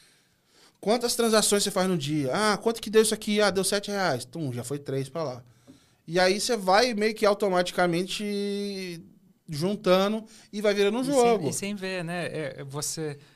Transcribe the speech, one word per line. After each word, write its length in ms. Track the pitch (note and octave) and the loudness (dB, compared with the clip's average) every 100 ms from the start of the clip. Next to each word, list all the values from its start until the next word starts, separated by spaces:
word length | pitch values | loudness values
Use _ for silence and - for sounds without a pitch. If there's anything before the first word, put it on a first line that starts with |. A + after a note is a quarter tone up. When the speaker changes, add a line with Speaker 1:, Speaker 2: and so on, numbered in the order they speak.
| _ _ _ _ _ _ _ _ | _ _ _ _ _ _ _ _
Speaker 1:
Quantas 360 | F#3+ A#3+ A#3+ - | -2 0 0 0
transações 480 | A#3 A3 - G3+ | 4 4 4 2
você 80 | G3+ | 0
faz 160 | F3+ F#3 | 0 0
no 100 | F3 | 0
dia? 320 | C#3 D3+ C3 | -2 -2 0
Ah, 240 | D#3+ G#3+ F#3+ | 0 2 0
quanto 240 | A3+ A3+ | -2 -4
que 80 | A3 | 2
deu 140 | G#3+ | 4
isso 100 | G#3+ | 4
aqui? 280 | G#3+ - G#3 | 0 0 2
Ah, 100 | G#3 | 2
deu 140 | F#3 | 2
sete 260 | F#3+ G3+ G#3 | 0 -2 -2
reais. 340 | G3+ F3+ B2 | -2 0 0
Tum, 280 | - E3+ C#3+ | -4 -6 -6
já 100 | A#2+ | -6
foi 160 | A#2 C#3+ | -6 -8
três 300 | C#3+ C3+ C3+ | -6 -6 -6
pra 160 | E3+ | -6
lá. 180 | D3 B2+ - _ - - _ _ - | -8 -8 -16 _ -20 -20 _ _ -4
E 140 | F3 | 2
aí 200 | F#3 G3+ | 4 2
você 160 | - A3 | -2 -2
vai 380 | F#3 G3+ B3+ | 4 4 4
meio 220 | G#3 G#3+ G#3+ | 2 -2 2
que 100 | G3+ | 2
automaticamente 1800 | G#3 G3+ F3+ F3+ - F3+ E3+ F#3 - G#3 G3+ G3+ G3+ G3+ G3 F#3 E3+ - - _ _ - | 2 2 2 0 0 0 0 -2 -6 -4 -4 -2 -4 -6 -8 -10 -12 -16 -20 _ _ -12
juntando 760 | D3 F3+ G#3 F#3 F#3 G3+ A3 A3 - - | -4 -2 0 4 4 4 -2 -6 -20 -12
e 80 | G#3 | -2
vai 120 | G#3 | 0
virando 240 | G3+ G3+ A#3 | 2 2 2
um 20 | |
Speaker 2:
E 60 | C4 | 2
sem, 80 | |
Speaker 1:
jogo. 340 | C#4 A#3+ A3 F3 | 4 6 4 0
Speaker 2:
e 40 | |
sem 220 | - G3+ | -4 -6
ver, 300 | G#3 F#3+ F#3 | -6 -6 -6
né? 220 | E3 F3 D#3 | -6 -6 -6
É, 340 | D#3 D3+ - | -6 -8 -10
é, 40 | |
você 540 | C#3 C#3+ D3 - D#3 C#3 - | -10 -8 -6 -6 -8 -10 -16